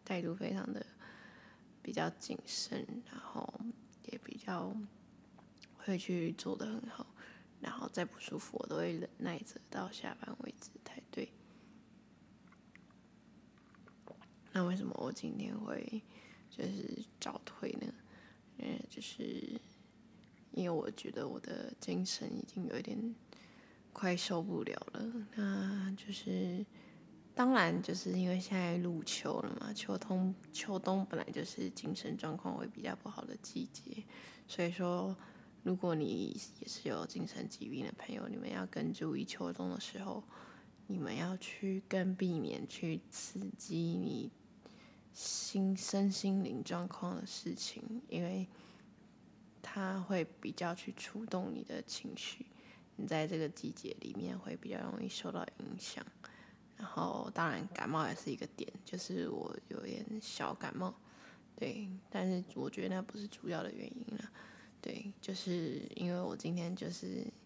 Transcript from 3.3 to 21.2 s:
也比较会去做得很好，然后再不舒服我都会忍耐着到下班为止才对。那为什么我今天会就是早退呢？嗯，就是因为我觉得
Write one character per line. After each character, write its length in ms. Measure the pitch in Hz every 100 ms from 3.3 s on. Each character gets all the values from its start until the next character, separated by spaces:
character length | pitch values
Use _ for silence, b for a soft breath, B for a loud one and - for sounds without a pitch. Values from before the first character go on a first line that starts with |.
| - - - 226 - - - -
也 60 | -
比 200 | - -
较 380 | - 185 180 208 202 - - - - - - - - -
会 200 | - 185
去 360 | - 180 165
做 240 | - 185 196
得 80 | 220
很 160 | 226 247
好， 180 | - - - B B B -
然 100 | -
后 160 | 247 -
再 100 | -
不 160 | 175 -
舒 180 | - -
服 200 | - -
我 80 | -
都 100 | 156
会 140 | 170
忍 180 | 170 175 -
耐 200 | 185 165
着 220 | - - -
到 200 | - 180
下 280 | - - -
班 160 | - -
为 140 | - -
止 120 | - -
才 180 | - - -
对。 220 | - - - B B B B - - - - - - - - - - - - - - - - - - - - - - - - - - -
那 140 | 185 180
为 100 | 185
什 100 | -
么 80 | -
我 120 | 254
今 240 | - - -
天 200 | 208 -
会 460 | 214 - - 220 - B B B B
就 140 | - -
是 400 | 196 - - 220 -
早 180 | - - -
退 260 | - - -
呢？ 140 | - - - B B B - -
嗯， 160 | - - -
就 120 | -
是 600 | - - - - - - - B B - - - - - -
因 140 | - 180
为 40 |
我 220 | 165 -
觉 180 | - -
得 140 | -